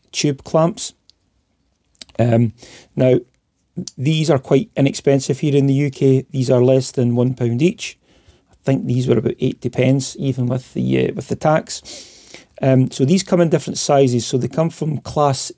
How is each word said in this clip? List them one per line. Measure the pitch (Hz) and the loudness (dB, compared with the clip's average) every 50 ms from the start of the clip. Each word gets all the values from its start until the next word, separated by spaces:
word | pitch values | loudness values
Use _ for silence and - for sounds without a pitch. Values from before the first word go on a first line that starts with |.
| _ _ | _ _
tube | - - - - 139 - - | -6 -4 -2 -2 -2 -4 -6
clamps. | - - 160 160 165 214 - - - - _ _ _ _ _ _ _ _ _ _ _ _ _ _ _ _ _ _ _ _ _ - - _ - | -2 0 2 2 0 -2 -6 -10 -12 -12 _ _ _ _ _ _ _ _ _ _ _ _ _ _ _ _ _ _ _ _ _ -20 -10 _ -2
Um, | 120 120 113 113 120 110 - _ - - - - - _ _ | 0 2 4 2 2 0 -2 _ -20 -20 -20 -20 -20 _ _
now, | - 131 127 127 - - - _ _ _ _ _ _ _ _ _ - 180 - - | 0 2 4 4 2 0 -6 _ _ _ _ _ _ _ _ _ -12 -12 -12 -10
these | - 127 147 160 156 156 143 | -4 -2 0 0 0 2 2
are | 156 | 0
quite | 131 - - 143 135 - - _ | 0 2 2 0 0 0 -2 _
inexpensive | - 135 139 - - - 143 139 139 135 - 139 - | 0 0 0 0 0 0 0 2 2 0 -2 -4 -2
here | - 151 139 | -2 0 2
in | 143 135 | 2 2
the | 139 135 | 2 2
U | 135 147 143 | 0 0 -2
K. | 135 - 139 135 131 131 - - | -2 0 2 2 2 2 0 -4
These | - 135 127 123 | -4 -4 0 2
are | 131 127 | 2 4
less | 123 127 131 135 131 - | 4 4 4 2 0 -2
than | - - 123 120 120 | -2 -2 0 0 2
one | 120 120 127 131 | 0 0 0 -2
pound | - 123 120 117 120 156 | -2 -2 -2 0 0 0
each. | 185 - - - - - _ _ _ _ _ _ - _ _ _ _ | 0 0 -4 -10 -14 -14 _ _ _ _ _ _ -20 _ _ _ _
I | _ _ _ | _ _ _
think | - 135 135 - | -2 0 0 0
these | 131 123 127 123 | -2 -2 -2 0
were | 127 120 | 2 0
about | 117 - 120 - - | 0 0 -2 -4 -2
eighty | - 127 - - - 123 | -4 -4 -4 -4 -8 -6
pence, | - - 123 127 135 139 131 - - - | -2 0 2 2 2 0 -2 -4 -8 -6
even | 139 135 127 127 123 | -4 -4 -2 -2 -2
with | 123 127 135 131 - - | -4 -4 -6 -8 -8 -6
the, | 127 123 127 131 131 - - | -4 -2 0 0 0 0 -2
uh, | - | -4
with | - 135 - | -8 -8 -8
the | 139 | -6
tax. | - - 156 156 160 - - - - - - - - - - - - - - - - - _ _ - | -2 0 2 2 0 -2 -6 -12 -14 -14 -18 -20 -20 -20 -20 -20 -20 -20 -20 -20 -20 -20 _ _ -2
Um, | - 135 131 131 131 - | 0 2 4 4 2 2
so | - - 139 | 0 -2 0
these | 131 180 190 - | 2 2 0 0
come | - 202 175 | 0 0 2
in | 170 160 | 2 2
different | 165 156 - - - - | 0 -2 -2 -6 -8 -6
sizes. | - - 147 139 139 127 123 120 113 | -2 2 4 4 4 4 2 -2 -2
So | - - | -2 -4
they | 131 123 | -4 -4
come | 131 - - 160 165 | -4 -2 -2 -4 -4
from | - - 151 156 147 131 | -4 -6 -6 -6 -6 -6
class | - - - 151 147 143 135 - - - - | -8 -6 -2 0 0 0 0 -2 -6 -10 -8